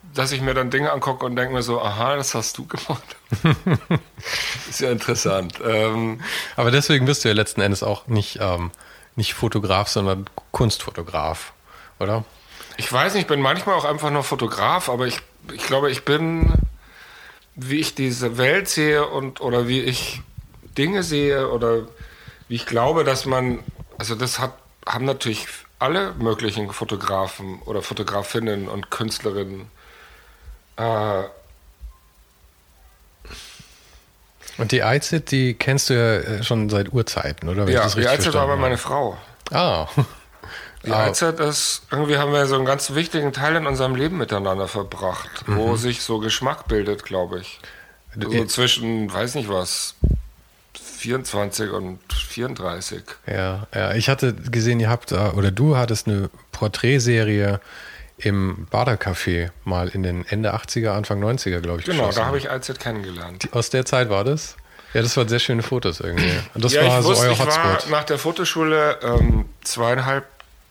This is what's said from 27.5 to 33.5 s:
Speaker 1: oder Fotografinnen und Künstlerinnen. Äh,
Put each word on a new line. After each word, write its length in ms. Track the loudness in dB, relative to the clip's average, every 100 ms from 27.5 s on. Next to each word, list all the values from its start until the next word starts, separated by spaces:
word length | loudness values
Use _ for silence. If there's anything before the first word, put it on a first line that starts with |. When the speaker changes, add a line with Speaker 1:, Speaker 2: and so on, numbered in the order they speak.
| -12
Speaker 1:
oder 180 | -6 -6
Fotografinnen 840 | -4 -6 -4 -4 -2 -4 -2 -4 -4
und 220 | -8 -8
Künstlerinnen. 760 | -6 -4 -4 -4 -4 -6 -10 -16 -20 -20 -20 -20 -20 -20 -20 -20 -20 _ -4
Äh, 460 | 0 0 2 0 -2 -10 -20 -20 -20 _ -18 -18 _ _ _ _ _ _ _ _ -20 _ -20 _ -20 -18 -18